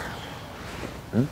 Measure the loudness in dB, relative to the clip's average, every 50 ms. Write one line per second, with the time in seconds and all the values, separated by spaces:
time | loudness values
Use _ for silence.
0 | -2 -4 -4 -6 -6 -6 -8 -8 -8 -8 -8 -8 -6 -6 -4 -4 -4 -4 -6 -8
1 | -4 4 6 6 6 8